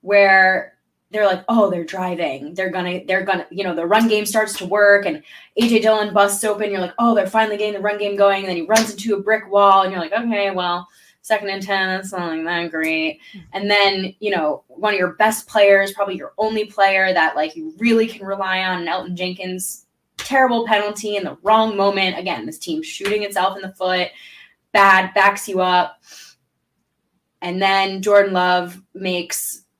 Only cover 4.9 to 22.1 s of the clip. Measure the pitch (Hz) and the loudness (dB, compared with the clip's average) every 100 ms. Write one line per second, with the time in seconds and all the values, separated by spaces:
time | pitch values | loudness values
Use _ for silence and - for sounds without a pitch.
4.9 | 202 196 151 _ - - - 233 226 220 | 6 4 -6 _ -20 -8 0 2 4 4
5.9 | 214 208 190 202 202 214 208 208 196 175 | 2 2 2 2 0 -4 -4 -4 -4 -6
6.9 | - 233 214 185 220 220 208 214 202 208 | 0 2 2 2 0 0 -2 -4 -4 -4
7.9 | 208 208 202 196 196 190 175 165 220 214 | -4 -4 2 2 2 -4 -6 2 2 2
8.9 | 196 220 202 202 220 196 202 202 196 190 | -6 -4 -4 0 -2 0 4 6 6 2
9.9 | 190 165 214 233 208 196 180 180 175 185 | -4 -4 -4 -2 -2 -2 -2 -4 -4 -8
10.9 | _ _ _ - 214 202 196 190 190 190 | _ _ _ -4 -4 -2 -8 -4 -2 -2
11.9 | 190 190 190 175 160 165 175 170 160 160 | -4 -6 -8 -6 -6 -4 -4 -4 -6 -4
12.9 | 160 160 - - 196 165 196 202 208 196 | -2 -4 -8 -20 -20 -14 -8 0 2 2
13.9 | 190 190 - 208 185 151 - _ - 208 | 0 -8 -8 -4 -2 -2 -4 _ -4 -2
14.9 | 196 180 - 220 214 - 220 202 196 196 | 0 -4 2 0 0 -4 4 6 6 2
15.9 | 196 196 170 - - 220 220 214 - 196 | -4 -6 -6 -10 -4 -2 -2 -6 0 2
16.9 | 190 190 180 160 147 160 - 160 - 233 | 2 2 2 0 0 -4 -6 -14 -4 2
17.9 | 226 226 - 196 196 190 185 185 180 170 | 2 0 -4 -10 -6 -4 -2 -2 -4 -4
18.9 | 180 170 175 185 185 185 185 - - _ | -6 -6 -8 -8 -8 -10 -8 -10 -14 _
19.9 | _ _ - - 269 262 233 226 214 208 | _ _ -16 -2 2 4 2 0 0 -2
20.9 | 208 214 208 170 - 196 220 220 202 202 | -6 -6 -6 -6 -4 2 2 2 2 0
21.9 | 196 190 | 0 -2